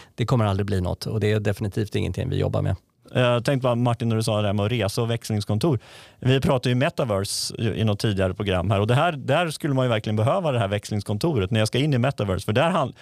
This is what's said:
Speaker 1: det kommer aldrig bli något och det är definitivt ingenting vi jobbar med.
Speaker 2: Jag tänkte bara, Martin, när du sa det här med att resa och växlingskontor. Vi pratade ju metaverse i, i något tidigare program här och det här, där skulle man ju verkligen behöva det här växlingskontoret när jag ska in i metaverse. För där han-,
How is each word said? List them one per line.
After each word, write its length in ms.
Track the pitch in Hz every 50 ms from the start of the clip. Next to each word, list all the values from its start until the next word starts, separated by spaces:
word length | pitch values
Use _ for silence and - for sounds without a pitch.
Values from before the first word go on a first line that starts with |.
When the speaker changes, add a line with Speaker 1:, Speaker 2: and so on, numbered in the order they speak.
| - - _
Speaker 1:
det 120 | - 113
kommer 180 | - 135 117 110
aldrig 220 | 104 98 95 101
bli 140 | 98 101 92
något 260 | 90 87 85 - -
och 140 | - - 110
det 120 | 101 107
är 80 | 107 107
definitivt 540 | 104 104 98 - 110 101 - 117 107 101 -
ingenting 340 | 107 95 90 92 - - 90
vi 60 | 95 95
jobbar 240 | 98 95 95 101
med. 140 | 98 98 92 - _ _ _ _ - - -
Speaker 2:
Jag 300 | 123 127 123 120 120 113
tänkte 200 | - 143 127 127
bara, 100 | 127 120
Martin, 340 | 117 123 123 117 - 117 117
när 80 | 113
du 60 | 110
sa 180 | 110 117 107 104
det 80 | 107 101
här 40 |
med 140 | 98 104 101
att 60 | 107
resa 300 | 127 120 98 98 - -
och 80 | 117 113
växlingskontor. 680 | 117 113 - - 110 104 - - 104 110 156 175 147 110 - - - - - - - -
Vi 220 | - 127 131 135
pratade 280 | 131 170 143 123 - 131
ju 60 | 123
metaverse 800 | 123 139 170 - - 147 117 101 95 98 - - - - - - -
i, 220 | 113 110 - 71
i 40 | 113
något 140 | 107 101 -
tidigare 360 | - 113 101 95 92 92 92
program 360 | - 104 98 92 90 85 95
här 100 | 104 98
och 60 | 107
det 80 | 107 123
här, 180 | 135 160 175
där 380 | 160 135 120 117 135 165 180 160
skulle 240 | - - - 151 135
man 100 | 131 127
ju 40 | 123
verkligen 280 | 113 104 - 110 107
behöva 360 | 107 110 135 165 196 180 151
det 60 | 131 120
här 100 | 107 98
växlingskontoret 840 | 104 104 - - 110 104 - - 107 104 - 175 151 113 92 95
när 100 | - 110
jag 80 | 110 107
ska 100 | - 123
in 160 | 139 156 139
i 40 | 120
metaverse. 460 | 117 139 - - 104 98 92 90 -
För 80 | -
där 180 | 107 123 151 165
han-, 220 | 185 170 139 110 - -